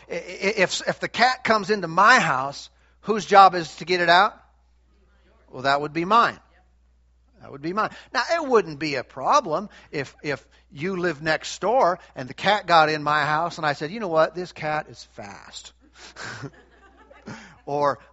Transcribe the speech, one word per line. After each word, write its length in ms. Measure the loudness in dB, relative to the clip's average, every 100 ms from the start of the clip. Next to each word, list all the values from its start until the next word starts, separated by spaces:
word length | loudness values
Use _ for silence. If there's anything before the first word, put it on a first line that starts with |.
| -12
i-, 40 |
i-, 400 | -12 -10 -6 -4 0
if, 160 | 0 -2 -6
if 100 | -6
the 100 | -6
cat 360 | 0 0 2
comes 240 | 0 0 0
into 200 | -4 -2
my 320 | 4 6 6
house, 500 | 4 -2 -4 -8 -18 _ _ _
whose 220 | -6 -4 4
job 280 | 8 8
is 220 | 6 -4 -10
to 80 |
get 160 | -4 0
it 80 | 4
out? 260 | 4 4 -2 _ _ _ _ _ _ _ _ _ _ _
Well, 140 | -6
that 180 | 0 0
would 100 | -2
be 140 | -6 2
mine. 320 | 4 2 -2 _ _ _ _ _ _ _ _ _ _
That 100 | -20
would 80 | -12
be 140 | -8
mine. 160 | -4 -6 -8 -8
Now, 80 | -4 -2
it 160 | -2 2
wouldn't 300 | 0 0 -4
be 160 | -6
a 100 | -6
problem 640 | -8 -6 0 2 2 -4 -6 -14 -12
if, 260 | -10 -10 -10
if 200 | -8 -8 -10 _ _
you 240 | -8 -6 -4
live 240 | -4 -4
next 400 | -2 -2 -4 -6
door 380 | -2 2 2 0 -6 -12
and 140 | -12
the 20 |
cat 340 | -4 0 0 4
got 220 | 4 4
in 140 | 2
my 240 | 0 0 0
house 320 | -2 -4 -4
and 80 | -4
I 80 |
said, 160 | -4 -6
"You 100 | -8
know 80 | -2
what? 260 | 2 2
This 180 | 0 -12
cat 340 | -10 -6 -6 -8
is 160 | -16 -20
fast." 640 | -18 -18 -18 -20 -20 -20 -20 _ _ -20 -16 -14 -14
<laughs> 80 | -16 -18 _ _ -20 _ -20 -20 -18 -18 -20 -18 -6
Or, 320 | 0 0 0 -8